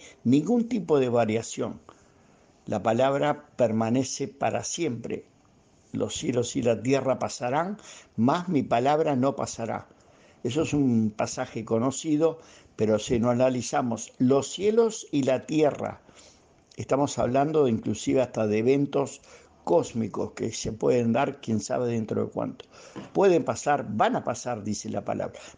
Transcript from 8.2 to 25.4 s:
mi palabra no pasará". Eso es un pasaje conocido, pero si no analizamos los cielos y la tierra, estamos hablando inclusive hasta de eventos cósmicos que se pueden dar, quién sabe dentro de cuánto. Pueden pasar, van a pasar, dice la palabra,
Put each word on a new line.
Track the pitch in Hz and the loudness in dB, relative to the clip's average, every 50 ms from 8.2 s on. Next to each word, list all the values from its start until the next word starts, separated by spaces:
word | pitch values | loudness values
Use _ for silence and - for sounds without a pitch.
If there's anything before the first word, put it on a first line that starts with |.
| 113 131 156 180 175 185 | 2 2 2 0 -2 0
mi | 175 135 | -2 -2
palabra | 110 - 123 120 123 139 151 151 160 156 143 | 0 2 0 2 2 2 2 2 2 0 2
no | 123 127 139 - | 2 2 0 0
pasará". | - 113 - - - 113 110 113 98 - _ - _ _ _ _ _ _ - _ _ | -2 -6 -6 -6 -8 -6 -6 -6 -8 -10 _ -20 _ _ _ _ _ _ -20 _ _
Eso | - 123 120 151 | -8 -4 -2 -2
es | 160 - 147 | -2 0 0
un | 147 139 127 120 113 110 107 107 | 2 2 4 4 4 2 0 0
pasaje | - 113 113 - 131 127 - - 117 107 | -2 -4 -4 -4 -8 -8 -8 -8 -10 -2
conocido, | 107 113 113 117 135 131 - - 160 151 147 160 160 156 - - - - - - - _ | 0 0 2 2 0 -2 -2 -2 0 2 2 2 2 0 -2 -14 -20 -20 -20 -20 -20 _
pero | - 110 104 110 104 | -2 2 2 2 2
si | - - 131 113 | 2 0 0 2
no | 113 123 | 2 2
analizamos | 120 120 127 131 127 127 113 - - 143 131 120 113 107 - - - _ | 4 4 4 2 2 0 -4 -2 -2 -2 0 0 -4 -4 -8 -14 -2 _
los | 131 127 135 139 139 - | 4 4 4 4 2 -2
cielos | - - 185 214 220 233 226 220 220 - - - | -6 0 0 2 4 4 2 2 0 -6 -10 -4
y | - 143 | -2 0
la | 131 135 131 120 - | 2 2 0 0 -2
tierra, | - 156 151 156 139 - - 110 104 98 - _ - - - - - _ _ _ _ _ _ _ _ - | -2 2 2 2 2 2 0 -6 -8 -8 -10 _ -20 -20 -20 -20 -20 _ _ _ _ _ _ _ _ -12
estamos | - 117 - 139 135 143 135 - 120 | -12 -2 0 0 0 0 0 0 -2
hablando | 117 120 123 135 143 156 156 156 143 127 | -2 0 2 0 0 2 2 2 4 4
inclusive | 110 104 - 107 107 - - 135 135 135 | 2 0 -2 -4 -6 -4 -2 0 2 2
hasta | 123 120 - 117 110 | 2 0 0 -2 0
de | 107 104 110 | 2 2 2
eventos | 110 127 135 139 143 135 - 143 135 - - - - - - - - _ _ _ - | 4 4 4 4 2 0 0 -2 -2 -4 -8 -16 -20 -20 -20 -20 -20 _ _ _ -2
cósmicos | - 170 165 127 - - 117 113 98 - - 101 107 | 2 2 2 2 0 -4 -4 -4 -4 -4 -6 -6 -6
que | - - 107 113 | -6 -6 -6 -6
se | 117 - - 113 | -6 -6 -8 -8
pueden | 107 107 - 143 131 123 117 117 | -6 -2 0 2 2 4 2 2
dar, | 113 127 139 143 131 - | 2 2 0 -2 -4 -8
quién | - - 110 104 | -4 -2 -2 -2
sabe | - - 127 131 123 120 | -2 -2 -2 -2 0 0
dentro | 117 113 110 - 107 107 107 | -2 -2 -4 -2 -2 -2 -2
de | 107 | -2
cuánto. | - 110 113 107 - - - _ - - - - - - - - | -4 -6 -6 -6 -8 -12 -18 _ -20 -20 -20 -18 -16 -16 -16 -4
Pueden | - - 190 196 175 156 127 | 0 4 4 6 4 4 2
pasar, | - 113 - - 147 143 139 120 - | 0 -4 -2 0 0 0 0 -2 -4
van | - 107 180 226 262 | 0 2 2 2 2
a | 151 | 0
pasar, | - 131 120 - - 127 120 107 | -2 -4 -6 -4 -6 -6 -6 -6
dice | 101 107 104 - - 110 | -4 -6 -6 -6 -6 -6
la | 104 101 101 | -6 -6 -4
palabra, | 107 107 101 95 - - - | -4 -4 -4 -4 -6 -8 -14